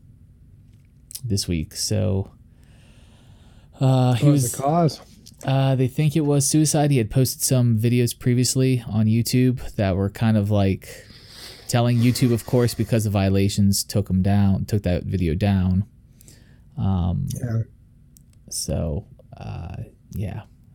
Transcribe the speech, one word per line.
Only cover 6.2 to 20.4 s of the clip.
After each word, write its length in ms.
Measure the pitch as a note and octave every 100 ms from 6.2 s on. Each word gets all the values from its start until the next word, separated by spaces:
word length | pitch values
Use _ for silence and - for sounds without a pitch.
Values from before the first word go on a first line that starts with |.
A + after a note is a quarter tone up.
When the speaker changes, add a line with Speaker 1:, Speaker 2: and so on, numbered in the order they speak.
Speaker 1:
was 260 | D3 C#3+ C#3
suicide. 440 | D#3 D3+ D#3 D3
He 60 | C#3
had 120 | A2
posted 320 | C3+ B2+ -
some 380 | - B2+ A#2+ A2
videos 380 | A#2 B2 A#2+ -
previously 640 | B2+ B2 B2 C3 C3 B2+ -
on 180 | A2 G#2+
YouTube 640 | A2+ A2+ B2+ B2+ B2+ - -
that 200 | G2 F#2
were 140 | G2
kind 280 | - A2+ A2
of, 140 | G2+
like, 520 | G#2 G2 F#2 - - - - - - - - -
telling 300 | A#2+ A#2+ A#2+
YouTube, 340 | A#2+ A#2+ B2+
of 120 | A#2 -
course, 300 | B2 A#2+ -
because 300 | G#2+ A#2 G#2
of 60 |
violations, 720 | G2+ G2 G2 G2 - G2 G2
took 240 | - G#2 G2+
him 120 | F#2
down, 440 | F#2+ G2+ G2 F#2 F#2+
took 180 | G#2+
that 200 | F2+ F2 F#2
video 280 | F#2+ F2
down. 520 | D2+ G2+ G2 F#2 F#2 G#2 - - - - - - - - -
Um, 500 | G2+ F#2+ F2 F#2 F2+
Speaker 2:
Yeah. 280 | - B2 A2+ - - - - - - - - -
Speaker 1:
so, 560 | - - F2 E2 D2+ - - - -
uh, 400 | G#2+ F#2+ E2+ - - - -
yeah. 320 | - G2+ G2+